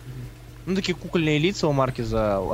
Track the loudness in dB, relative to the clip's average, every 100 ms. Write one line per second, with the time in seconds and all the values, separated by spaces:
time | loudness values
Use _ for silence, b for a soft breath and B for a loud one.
0 | -14 -12 -14 -16 -18 -12 -4 -2 -2 -4
1 | -2 0 2 4 2 2 2 4 2 0
2 | 0 2 2 2 2